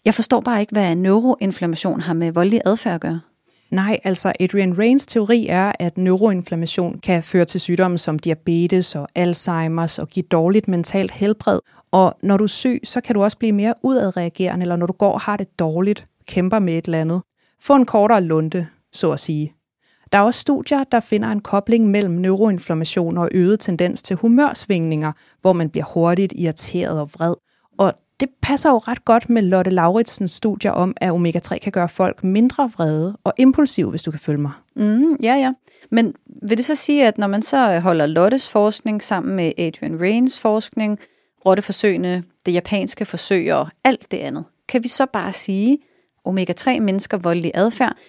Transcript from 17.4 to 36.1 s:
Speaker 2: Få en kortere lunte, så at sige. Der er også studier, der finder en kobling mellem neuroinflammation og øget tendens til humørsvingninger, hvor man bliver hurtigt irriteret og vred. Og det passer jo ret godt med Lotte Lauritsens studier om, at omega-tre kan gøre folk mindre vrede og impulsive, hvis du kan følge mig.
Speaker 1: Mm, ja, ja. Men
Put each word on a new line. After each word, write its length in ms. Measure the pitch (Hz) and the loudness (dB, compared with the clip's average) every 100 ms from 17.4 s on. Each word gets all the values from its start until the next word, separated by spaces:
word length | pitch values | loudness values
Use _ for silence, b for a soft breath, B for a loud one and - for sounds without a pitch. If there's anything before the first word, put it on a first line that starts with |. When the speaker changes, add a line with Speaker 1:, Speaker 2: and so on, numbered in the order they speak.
| _ _ | _ _
Speaker 2:
Få 140 | - 285 | 4 4
en 100 | 247 | 6
kortere 360 | 220 208 226 | 4 4 4
lunte, 460 | 170 160 160 180 165 - _ | 4 0 0 -4 -6 -12 _
så 180 | - - | -4 -2
at 80 | 147 | -2
sige. 340 | - 151 151 - _ _ _ _ _ | -4 -4 -6 -10 _ _ _ _ _
Der 60 | 202 | 2
er 40 | |
også 180 | 208 247 | 4 2
studier, 440 | - 277 - 277 | 0 -2 0 -2
der 160 | 269 233 | 0 -2
finder 280 | - 214 220 | 0 -2 -2
en 120 | 208 | -4
kobling 480 | - 196 202 233 220 | -2 -2 2 2 4
mellem 260 | 202 202 | 2 0
neuroinflammation 1040 | 170 185 190 220 185 - 160 160 - 170 170 | 0 0 2 2 0 -2 -4 -2 -2 -2 -2
og 120 | 170 | 0
øget 280 | 185 175 214 | 2 4 2
tendens 420 | - 170 180 - | 0 -2 -2 -2
til 140 | - 185 | -6 -2
humørsvingninger, 960 | 233 240 294 - - 190 165 156 156 156 b b | 2 4 4 0 -2 -2 0 -2 -4 -8 b b
hvor 120 | 185 | 2
man 160 | 180 160 | 2 0
bliver 160 | - 156 | -4 -4
hurtigt 400 | - 170 180 196 - | 0 2 2 0 -2
irriteret 640 | 170 156 - 180 175 160 | -4 -2 -4 -4 -4 -4
og 140 | 147 | -6
vred. 200 | - 165 - _ _ _ - | -4 -4 -4 _ _ _ 0
Og 160 | 196 - _ - | 0 0 _ -6
det 100 | 269 - | -6 -4
passer 280 | - 277 311 | -2 0 4
jo 80 | 247 | 2
ret 280 | 220 240 - | 0 -4 2
godt 240 | 226 - | 2 2
med 120 | 233 | 0
Lotte 300 | 190 185 185 | 2 2 2
Lauritsens 600 | 185 170 202 233 - 190 | 2 2 2 -2 -4 -6
studier 400 | - 220 196 202 | -4 -4 -2 -2
om, 220 | - 185 - | 0 -2 -2
at 140 | 185 | -2
omega-tre 480 | 175 170 170 - 175 | 0 0 -2 -6 -8
kan 120 | - | -4
gøre 180 | 190 175 | -4 -4
folk 340 | - 185 - | -2 -2 -2
mindre 480 | 185 196 247 - 262 | -2 2 2 2 -2
vrede 460 | - 165 156 170 208 | -2 -2 0 -2 -4
og 100 | - - | -4 4
impulsive, 520 | 262 262 285 - 180 | 4 4 2 0 -2
hvis 140 | 175 | -4
du 80 | - | -6
kan 80 | 151 | -6
følge 220 | - 147 | -4 -2
mig. 100 | 147 139 _ - | -2 -6 _ -2
Speaker 1:
Mm, 400 | 208 220 311 285 | 0 2 2 2
ja, 120 | 220 269 | 2 2
ja. 180 | 262 262 b b b | 0 -4 b b b
Men 220 | 226 233 | 0 0